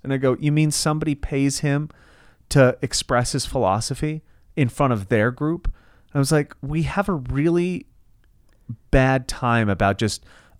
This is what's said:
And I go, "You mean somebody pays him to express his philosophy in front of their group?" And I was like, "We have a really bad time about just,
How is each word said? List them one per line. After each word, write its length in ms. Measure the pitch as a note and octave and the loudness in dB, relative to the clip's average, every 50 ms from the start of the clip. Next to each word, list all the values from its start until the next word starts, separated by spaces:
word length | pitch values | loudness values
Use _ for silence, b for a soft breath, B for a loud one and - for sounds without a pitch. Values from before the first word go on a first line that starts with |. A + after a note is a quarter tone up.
| - | -6
And 80 | C3+ | -4
I 40 | C3+ | -2
go, 200 | C3+ C3+ C3 B2 - | 0 0 0 0 0
"You 140 | - D3 | 0 0
mean 180 | D3 D3+ D#3 D3+ | 2 2 2 2
somebody 460 | C#3+ - - D#3 D3+ D#3 D3+ D#3 C#3+ | 0 -2 -2 -2 -2 -2 -2 -4 -4
pays 420 | - - - D3 C#3 C#3 C#3 C#3 - | -4 -6 -4 -2 0 0 0 0 -2
him 320 | - D3 C#3 D3 D3+ D3+ b b b b b b b b b b _ - | -2 -2 -2 -2 -4 -6 b b b b b b b b b b _ 2
to 280 | - C#3+ C3 B2 - - | 4 6 6 6 4 0
express 500 | - B2+ - - - - C3+ A#2+ B2 - | -4 -6 -4 -6 -2 0 0 0 0 0
his 140 | - C3+ - | -4 -6 -6
philosophy 760 | - - C3 A2+ F#2 F#2+ A2 - - C3+ - D3+ D3+ D#3 D#3 - - - - _ - - | -4 -2 0 2 2 2 0 -2 -4 -6 -4 -4 -4 -6 -8 -12 -18 -20 -20 _ -6 -2
in 140 | D#3 C#3 A#2 | 0 0 0
front 240 | - - C#3+ C3 | 2 0 0 2
of 160 | A#2+ G#2 G2 - | 0 0 0 0
their 240 | B2 G#2+ G#2+ B2 | 2 2 2 0
group?" 340 | B2 - D3 D#3 E3+ F3 - | -2 -2 -4 -4 -4 -4 -4
And 480 | - - - - - _ _ _ _ - | -6 -6 -6 -10 -20 _ _ _ _ -2
I 40 | C#3+ | -2
was 100 | C#3 C3+ | 0 2
like, 240 | D#3+ D3+ D3 - - - | 2 2 0 -2 -8 -12
"We 200 | - C3+ D3+ E3 D#3 | -8 -4 -2 -2 -2
have 240 | C3+ - G3 G3+ - | -2 -2 -2 -2 -2
a 60 | F#3 | -2
really 720 | C#3+ B2+ B2 B2+ C#3 D3 E3+ E3+ F3 F3+ F#3 F3+ - - _ _ _ _ _ _ _ _ _ _ _ _ _ _ _ _ - A#2 - _ _ | -4 -4 -4 -2 0 0 2 2 0 0 -2 -4 -6 -10 _ _ _ _ _ _ _ _ _ _ _ _ _ _ _ _ -16 -16 -16 _ _
bad 340 | - C3+ C3 C3 C3+ C3 B2+ - | 2 4 4 4 2 0 -2 -6
time 400 | - - C3 A#2+ A#2 A#2 A2 G#2 | -6 -4 0 0 2 2 2 2
about 300 | G2 E2+ G#2 G2 G2+ - | 2 2 2 0 2 0
just, 260 | A2+ G#2 - - b b b b b b b b | -2 -2 -4 -6 b b b b b b b b